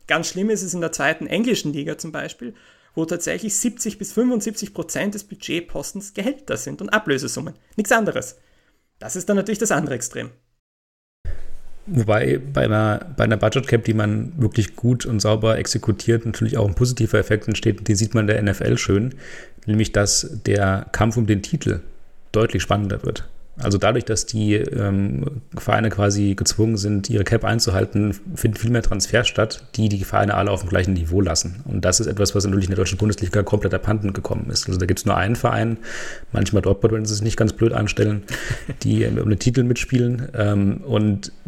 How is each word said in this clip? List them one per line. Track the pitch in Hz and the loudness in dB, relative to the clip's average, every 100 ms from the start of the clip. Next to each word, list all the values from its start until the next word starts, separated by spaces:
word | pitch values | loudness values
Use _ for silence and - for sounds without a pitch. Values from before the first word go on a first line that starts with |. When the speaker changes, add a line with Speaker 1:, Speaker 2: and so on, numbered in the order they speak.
| - | -2
Speaker 1:
Ganz | 151 165 | -2 -2
schlimm | 180 208 | -2 0
ist | 214 | 0
es | 185 180 | -2 -4
in | |
der | 165 | -4
zweiten | - 143 160 151 | 0 -2 -2 -2
englischen | - 233 - 151 | -2 0 0 -2
Liga | 139 151 151 | -6 -6 -8
zum | 160 | -10
Beispiel, | 151 135 - 240 - - _ _ | -10 -10 -12 -16 -16 -20 _ _
wo | - 160 | -6 -4
tatsächlich | 175 147 175 214 - | -2 -4 -4 -4 -2
siebzig | 247 - 220 208 | -2 -2 -6 -6
bis | 196 | -4
fünfundsiebzig | - 247 240 220 208 202 | 0 2 2 -2 -6 -8
Prozent | - - - 202 202 | -8 -6 -4 -4 -4
des | |
Budgetpostens | - - - 165 165 156 139 196 202 | -12 -14 -6 -6 -4 -8 -8 -12 -12
Gehälter | - 208 285 - 123 | -6 -4 -6 -6 -8
sind | - 143 | -6 -10
und | 196 | -2
Ablösesummen. | 214 185 135 127 - 165 - _ - | -2 0 -2 -2 -8 -10 -14 _ -6
Nichts | 208 | 0
anderes. | 233 202 - - - _ _ _ _ _ _ | 2 2 -2 -8 -14 _ _ _ _ _ _
Das | 110 185 | -10 -6
ist | - | 0
dann | 202 | 0
natürlich | 202 208 | 0 0
das | 233 | 0
andere | 143 143 123 | 0 0 -4
Extrem. | - 120 117 - _ _ _ _ _ _ _ _ - - - - - - - | -6 -8 -12 -14 _ _ _ _ _ _ _ _ -4 -2 -2 -6 -8 -10 -2
Speaker 2:
Wobei | 151 107 107 131 139 | 0 2 2 2 0
bei | 139 139 120 | -2 0 2
einer, | 107 110 107 - 135 | 2 2 0 -4 0
bei | |
einer | 110 107 | 2 2
Budget | 110 135 - | 2 0 2
Cap, | 120 113 | 2 2
die | |
man | 110 107 107 127 170 | 0 0 0 -4 0
wirklich | 107 - 98 - | 0 2 -2 0
gut | 120 123 - | 0 0 0
und | 110 | 0
sauber | 104 107 110 110 | 2 2 2 2
exekutiert, | - 117 - 101 - 117 113 | 0 0 0 0 2 2 0
natürlich | - 110 117 | -2 0 2
auch | 104 | 2
ein | - | 4
positiver | 123 123 110 107 | 2 2 2 4
Effekt | - 110 - | 4 2 0
entsteht. | 104 117 98 104 | 0 0 0 2
Den | 101 | 2
sieht | 110 | 2
man | 113 104 | 2 2
in | |
der | 110 | 2
N | 104 | 2
F | 95 | 2
L | 113 120 | 2 2
schön, | - 98 123 - - - - - - | 2 2 2 -4 -12 -16 -16 -10 0
nämlich | 107 107 | 2 2
dass | 104 101 - - 107 107 | 2 2 0 -2 -4 0
der | 101 98 95 - | 2 4 2 0
Kampf | - 110 117 | 2 2 2
um | 107 | 2
den | 101 | 2
Titel | - 160 - 82 - - - - - | 0 -2 -2 -2 -6 -14 -16 -18 -4
deutlich | 107 117 - | 0 2 0
spannender | - 104 104 104 | 0 0 0 -2
wird. | - - - - - - | -4 -6 -8 -10 -12 -6
Also | - 101 | 0 2
dadurch, | 101 123 110 | 4 2 0
dass | 104 - | -2 -2
die, | 110 107 | 0 2
ähm, | 104 - - 101 98 98 135 - 131 - - | 2 0 -2 0 2 0 -2 -4 -6 -10 -8
Vereine | - 107 110 | 0 2 2
quasi | 101 101 101 101 98 | 2 2 4 2 2
gezwungen | 104 - 110 110 | 0 2 2 2
sind, | 104 104 101 | 0 0 0
ihre | 110 | 0
Cap | 95 113 | 2 2
einzuhalten, | 104 113 113 95 101 104 104 95 - - | 2 0 2 2 2 2 0 -2 -6 2
finden | 110 101 | 2 4
viel | 113 | 2
mehr | 120 | 2
Transfers | - 101 - 113 120 | 4 2 2 2 2
statt, | - 110 - - | 2 0 -2 -8
die | - 107 | 0 2
die | 101 | 2
Vereine | 95 101 101 98 | -2 -2 0 2
alle | 101 | 0
auf | 95 | 0
dem | 87 | 0
gleichen | 92 92 | 0 2
Niveau | 92 82 90 | 0 0 2
lassen. | 90 78 - 92 - | 2 0 -4 -8 -6
Und | 101 | -2
das | 92 95 | 2 2
ist | 113 | 0
etwas, | 98 98 104 | 0 0 2
was | 98 | 2
natürlich | 98 92 | 2 2
in | |
der | 98 | 0
deutschen | 85 92 | 0 2
Bundesliga | 107 104 90 104 | 0 0 0 0
komplett | 98 101 95 | 2 0 0
abhanden | 95 - 110 101 | 0 0 0 0
gekommen | 98 - - - | -4 -4 -4 -2
ist. | - - | -4 -2
Also | 92 | 0
da | 90 | 0
gibt's | - - | 0 0
nur | 92 | 2
einen | 95 117 | 2 0
Verein, | 120 110 113 113 - - - - - | 0 2 0 -2 -6 -10 -10 -10 -6
manchmal | 104 98 101 | -2 2 2
Dortmund, | 98 98 113 | 2 2 2
wenn | 110 107 | 2 -2
sie | 104 | -2
sich | |
nicht | 110 - | 0 2
ganz | 110 | 2
blöd | - 113 | 2 2
anstellen, | 117 107 - 107 104 - - - | 2 0 2 0 0 -6 -8 -6
Speaker 3:
<laughs> | - - - | -6 -8 -4
Speaker 2:
die | 110 110 110 | 0 2 2
um | 110 107 | 2 2
den | 101 | 2
Titel | 123 123 | 2 2
mitspielen. | 123 123 - 127 120 120 131 110 | 2 0 0 2 2 -2 -4 -2
Ähm, | 104 101 98 - - | 2 2 2 0 0
und | 110 107 98 - - | 2 2 0 -4 -12